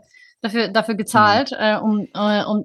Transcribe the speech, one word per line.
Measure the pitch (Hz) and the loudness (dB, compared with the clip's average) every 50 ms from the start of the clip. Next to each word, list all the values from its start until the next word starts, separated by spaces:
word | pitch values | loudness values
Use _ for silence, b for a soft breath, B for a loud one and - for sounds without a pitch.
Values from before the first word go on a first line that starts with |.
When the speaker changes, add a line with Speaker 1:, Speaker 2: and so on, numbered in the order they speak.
| b b b b b b b _ | b b b b b b b _
Speaker 1:
dafür, | - 214 202 233 220 185 | -8 -6 -2 -2 -2 0
dafür | 196 226 214 226 226 | 0 -2 -2 -2 -4
gezahlt, | 196 208 - - 220 214 208 202 233 277 - | -6 -4 0 4 4 6 6 4 2 0 -2
Speaker 2:
Mhm. | 254 - | -4 -2
Speaker 1:
äh, | 214 214 214 | 0 0 0
um, | - - 220 214 208 196 - - | 0 0 0 -2 -2 -2 -6 -6
äh, | - 208 208 208 208 - | -4 -2 0 0 0 -2
um, | - 214 214 | -2 -2 -4